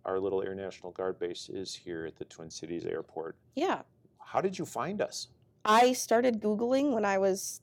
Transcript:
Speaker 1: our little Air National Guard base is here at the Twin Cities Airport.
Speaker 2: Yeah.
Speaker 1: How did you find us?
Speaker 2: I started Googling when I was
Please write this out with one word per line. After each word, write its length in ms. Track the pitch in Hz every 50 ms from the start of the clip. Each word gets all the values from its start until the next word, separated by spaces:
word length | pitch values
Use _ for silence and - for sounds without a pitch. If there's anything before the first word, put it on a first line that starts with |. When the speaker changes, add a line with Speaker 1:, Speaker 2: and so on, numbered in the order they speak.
| -
Speaker 1:
our 160 | 92 95 95
little 240 | 95 98 95 95 98
Air 100 | 95 95
National 380 | 98 98 92 - - - 90
Guard 260 | 87 - 92 92 90 -
base 300 | 87 87 87 - - -
is 260 | 90 95 92 90 -
here 320 | - - 90 85 82 80
at 80 | 80 -
the 100 | - -
Twin 240 | - - - 82 80
Cities 360 | - - 80 82 85 85 -
Airport. 480 | 85 85 82 - - - 80 80 80 - _ _ _ -
Speaker 2:
Yeah. 260 | 262 330 330 226 - - _ _ _ _ _ _ -
Speaker 1:
How 200 | - - - 127
did 160 | 165 196 185
you 80 | - 151
find 360 | - - 113 131 170 208 202
us? 260 | - - - - - - - _ _ _ _ _ -
Speaker 2:
I 280 | 214 214 233 247 254
started 480 | 254 - - - 226 233 247 254 233 208
Googling 520 | 208 208 214 202 233 240 262 269 285 294
when 120 | 247 220 208
I 140 | 202 196 190
was 400 | 196 196 190 196 - - - -